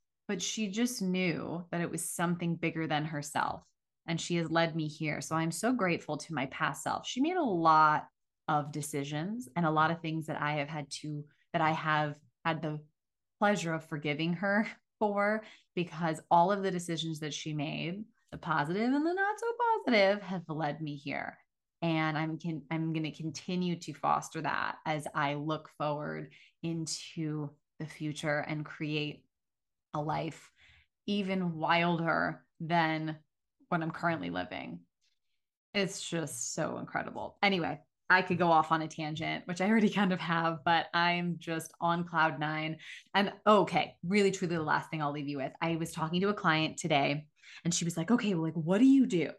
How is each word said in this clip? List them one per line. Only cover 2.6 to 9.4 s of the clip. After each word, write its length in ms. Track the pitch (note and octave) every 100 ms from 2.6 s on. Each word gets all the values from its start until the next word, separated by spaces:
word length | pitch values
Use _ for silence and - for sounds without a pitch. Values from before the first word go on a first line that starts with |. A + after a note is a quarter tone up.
| E3 D#3 D#3+
than 200 | D3+ D#3
herself. 560 | D3+ - - - - - _ _ _ -
And 140 | E3
she 160 | - F3
has 140 | D#3+
led 260 | E3 E3 D#3+
me 120 | D3+
here. 340 | D3+ D#3 C#3+
So 120 | -
I'm 180 | D#3+ E3
so 200 | E3+ A3+
grateful 460 | B3+ F#3 E3 - D3
to 160 | -
my 120 | D3+ C3+
past 360 | - D3+ D3+
self. 240 | C3+ - -
She 160 | B3+
made 140 | D4+ F#4
a 60 |
lot 640 | C4+ F3 D#3+ D#3 D#3 D3+ - _ _ _ -
of 260 | D3+ C#3+
decisions 760 | D3+ D3 D3 C#3 D3+ F3+ A#3